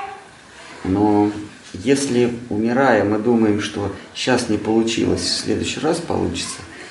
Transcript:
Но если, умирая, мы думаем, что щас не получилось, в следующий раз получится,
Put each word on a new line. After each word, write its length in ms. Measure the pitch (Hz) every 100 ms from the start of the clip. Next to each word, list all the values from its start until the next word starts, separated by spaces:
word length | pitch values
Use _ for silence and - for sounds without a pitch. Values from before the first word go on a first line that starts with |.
| - - - - - - - -
Но 460 | 92 98 104 104 104 104 - - -
если, 580 | 92 113 139 139 120 120 - -
умирая, 540 | 104 117 123 135 107
мы 140 | 101 107
думаем, 420 | 113 117 107 104
что 340 | 101 101 98 98 -
щас 340 | - 127 127 113
не 100 | 104
получилось, 640 | 104 113 113 - 98 90
в 180 | - -
следующий 360 | 110 98 90 -
раз 180 | 156 175
получится, 580 | - 95 90 87 - - - - -